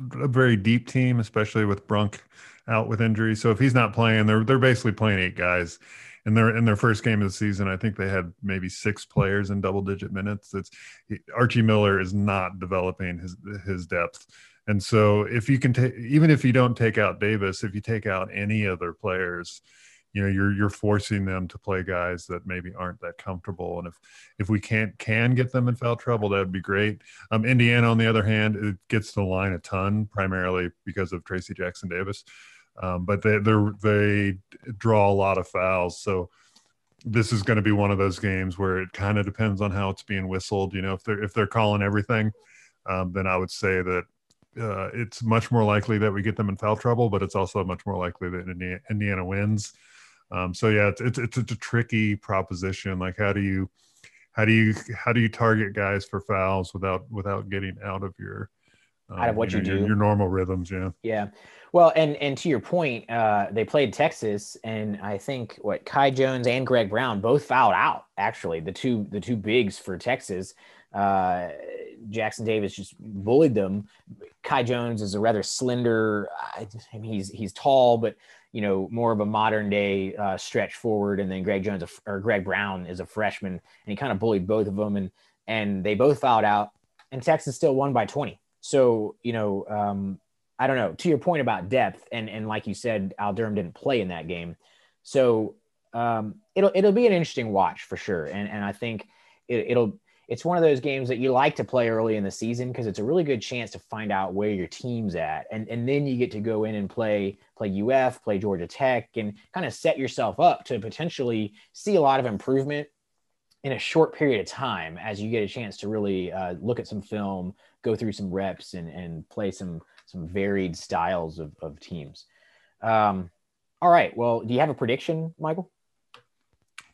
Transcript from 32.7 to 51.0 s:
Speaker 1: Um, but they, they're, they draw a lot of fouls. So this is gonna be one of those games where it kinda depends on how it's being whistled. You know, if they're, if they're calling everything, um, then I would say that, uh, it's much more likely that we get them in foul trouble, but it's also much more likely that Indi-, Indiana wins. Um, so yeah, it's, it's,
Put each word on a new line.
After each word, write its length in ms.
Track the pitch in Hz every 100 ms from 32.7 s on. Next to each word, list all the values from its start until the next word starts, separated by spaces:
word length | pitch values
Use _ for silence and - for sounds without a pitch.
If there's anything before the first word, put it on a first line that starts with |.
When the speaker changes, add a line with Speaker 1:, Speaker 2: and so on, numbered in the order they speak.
| -
Speaker 1:
Um, 240 | 92 90
but 160 | 90 101
they, 160 | 110 107
they're, 360 | 104 107 104 101
they 560 | 107 104 104 101 98 95 - - - 101
draw 320 | 113 107 101
a 40 |
lot 240 | 98 98 92
of 100 | 87
fouls. 500 | 95 92 92 90 -
So 320 | - 92 87 _ _ _ _ _ _ _
this 260 | 113 113 104
is 100 | 110
gonna 200 | 98 110
be 100 | 104
one 180 | 104 101
of 80 | 98
those 220 | 98 87
games 380 | 101 95 92 87
where 220 | 95 92
it 120 | 92
kinda 320 | - 101 104
depends 380 | 98 - 110 98
on 100 | 104
how 180 | 98 98
it's 140 | 98
being 240 | - 98 92
whistled. 460 | 92 - 101 98
You 80 | 95
know, 120 | 95
if 80 | 95
they're, 200 | - 101
if 100 | 104
they're 140 | 117 101
calling 340 | 117 107 104
everything, 520 | 101 104 101 113 107 - _ - _ _
um, 280 | - 92 90
then 140 | 95 95
I 100 | 92
would 120 | 92
say 320 | - 98 92
that, 220 | 90 90 87 _ _ _ _ 123
uh, 300 | 113 98 95
it's 300 | 117 110 -
much 280 | 113 113 -
more 120 | 120
likely 340 | 104 104 101 107
that 120 | 107
we 100 | 98
get 140 | 104
them 140 | 101 104
in 80 | 95
foul 180 | 107
trouble, 340 | 110 123 120 117
but 140 | 98
it's 120 | 95
also 280 | 98 95 104
much 220 | 90 87
more 120 | - 92
likely 320 | 90 - 90
that 180 | 90 90
Indi-, 300 | 90 90 90 -
Indiana 340 | 104 104 92
wins. 480 | 90 98 104 107 107 - _ - - _ -
Um, 240 | 92 92
so 140 | 90 113
yeah, 220 | 104 101
it's, 100 |
it's, 180 | 98